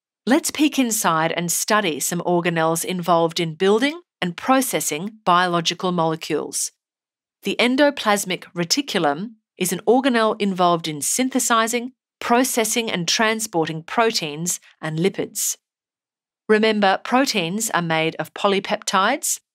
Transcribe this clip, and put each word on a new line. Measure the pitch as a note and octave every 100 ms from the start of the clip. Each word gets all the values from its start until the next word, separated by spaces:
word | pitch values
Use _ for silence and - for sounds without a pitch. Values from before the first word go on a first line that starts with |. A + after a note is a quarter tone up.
| _ _ -
Let's | D4 -
peek | - D4+ -
inside | A#3+ A3 F3+ D#3+ D#3+
and | - F3
study | - - G#3+ G3 C#3
some | - F3
organelles | E3+ F3 E3+ E3+ D#3+ E3
involved | - F#3 F3 E3 E3 E3
in | E3+
building | D#3 F#3+ G#3+ C#4 E4+ _ _
and | F3+ F3
processing | - C4+ C4 E3 - D3+ G3 -
biological | - F3 F3+ E3+ E3 E3+ F#3
molecules. | F3+ D#3+ D#3+ - D3 C3+ - - - _ _ _ _ _ _
The | G3 -
endoplasmic | A#3 C4 C#4+ C#4 A3 G#3 F#3 F3+ -
reticulum | F3 E3+ - C#4+ G3 D3+ C#3+ A3+ - _ -
is | F3
an | F#3 -
organelle | B3 C4 A#3 A3 G#3+
involved | G3+ F#3 F3 E3+ D#3+
in | D3+
synthesizing, | - - B3+ B3+ - A3+ A3+ A#3+ B3 - _ _
processing, | - A#3+ B3+ - A3 A#3+ A3+
and | - E3
transporting | - A3 A3 A3 F3 D#3 D#3+
proteins | D#3 - A3+ A3+ D#3 D3 F3 - - _
and | D#3 D#3
lipids. | F#3+ G3 D3+ - - - _ _ _ _ _ _ _ _ -
Remember, | G#3+ A3 G#3+ G3 F#3+
proteins | - B3 C4+ G#3+ E3 G#3 A3
are | E3+
made | E3+ D#3+ D#3+ -
of | D#3
polypeptides, | - G3+ G3 G3 G#3+ - G3 G3+ D4+ - - _